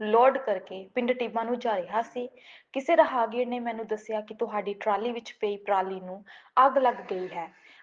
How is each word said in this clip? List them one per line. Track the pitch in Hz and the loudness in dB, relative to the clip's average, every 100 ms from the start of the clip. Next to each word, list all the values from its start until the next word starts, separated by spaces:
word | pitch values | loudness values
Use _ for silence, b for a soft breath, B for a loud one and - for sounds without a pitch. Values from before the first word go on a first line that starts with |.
ਲੋਡ | 214 226 262 262 | 2 6 6 4
ਕਰਕੇ | - 190 - 190 190 247 | -2 -4 -4 -14 -6 -2
ਪਿੰਡ | 240 | 0
ਟਿੱਬਾ | 254 226 220 | -2 -2 -2
ਨੂੰ | 226 240 | -2 -4
ਜਾ | 240 202 | -2 -4
ਰਿਹਾ | 170 208 | -2 -4
ਸੀ। | 233 247 247 B B B B | -4 -8 -10 B B B B
ਕਿਸੇ | 269 269 330 | -6 2 4
ਰਾਹਗੀਰ | 277 254 226 233 240 | 4 2 0 -2 -2
ਨੇ | 247 | -2
ਮੈਨੂੰ | 233 220 220 | -4 -6 -6
ਦੱਸਿਆ | 214 - 214 | -6 -4 -6
ਕਿ | 214 | -6
ਤੁਹਾਡੀ | 214 226 208 196 | -6 -4 -2 -4
ਟਰਾਲੀ | 202 220 202 240 | -4 0 0 -2
ਵਿੱਚ | 233 226 - | -4 -10 -4
ਪਈ | 208 202 | -4 -4
ਪਰਾਲੀ | 202 196 190 190 | 0 0 0 -6
ਨੂੰ | 185 190 - B B - 269 | -10 -14 -16 B B 4 6
ਅੱਗ | 269 | 6
ਲੱਗ | 254 - - | 2 0 -6
ਗਈ | 190 180 | -6 -6
ਹੈ। | 175 165 b b b | -8 -12 b b b